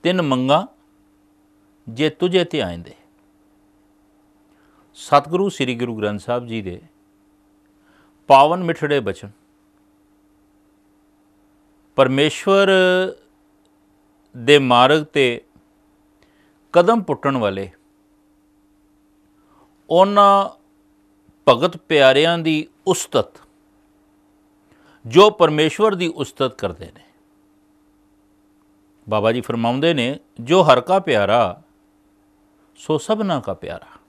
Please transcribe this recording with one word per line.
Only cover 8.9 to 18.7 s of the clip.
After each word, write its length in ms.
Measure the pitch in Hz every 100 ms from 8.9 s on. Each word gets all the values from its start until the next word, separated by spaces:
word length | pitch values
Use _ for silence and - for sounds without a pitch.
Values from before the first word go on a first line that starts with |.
| 143
ਬਚਨ। 300 | 101 92 101 _ _ _ _ _ _ _ _ _ _ _ _ _ _ _ _ _ _ _ _ _ _ _ _ _ _ -
ਪਰਮੇਸ਼ਵਰ 760 | 131 135 151 - - 196 196 190 185 180 185 - _ _ _ _ _ _ _ _ _ _ _ 127
ਦੇ 220 | 117 147
ਮਾਰਗ 440 | 135 123 131 156
ਤੇ 420 | 151 147 127 117 _ _ _ _ _ _ _ _ _ _ _ _ _
ਕਦਮ 300 | 175 175 233
ਪੁੱਟਣ 340 | 185 147 143 135
ਵਾਲੇ, 340 | 104 95 95 _ _ _ _ _ _ _ _ _ _